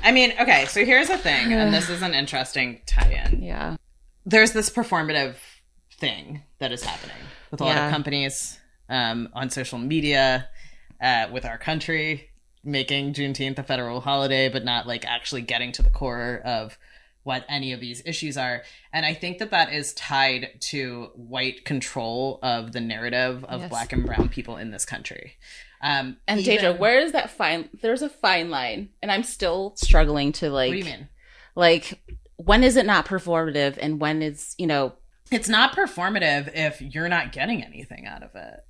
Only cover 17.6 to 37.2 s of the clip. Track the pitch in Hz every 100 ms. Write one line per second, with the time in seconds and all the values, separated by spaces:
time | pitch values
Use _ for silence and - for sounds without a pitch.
17.6 | 131 127 120 120 165 156 156 139 127 120
18.6 | - - _ 156 156 160 175 180 214 185
19.6 | 160 147 143 - - 139 135 127 127 -
20.6 | - 147 127 120 117 - 117 127 131 131
21.6 | - 143 - - 113 120 135 - 127 120
22.6 | 113 120 117 110 120 123 127 127 131 123
23.6 | 120 117 120 131 120 113 - - 117 117
24.6 | 110 104 - - - - - - - -
25.6 | - _ 143 143 131 127 - 208 196 214
26.6 | 190 180 202 247 320 294 233 - 175 165
27.6 | 160 - 226 254 294 - 208 185 165 147
28.6 | 123 110 202 _ 196 196 240 - 185 175
29.6 | 196 - - - 156 147 143 143 160 139
30.6 | 131 180 175 131 139 - - - - -
31.6 | 175 165 - - - - - _ 165 208
32.6 | 254 254 208 196 151 190 175 165 160 147
33.6 | 139 135 147 151 151 156 156 147 - -
34.6 | 175 147 131 - - _ - 240 - 220
35.6 | 262 - 381 - 180 208 165 143 143 156
36.6 | 156 143 135 147 170 175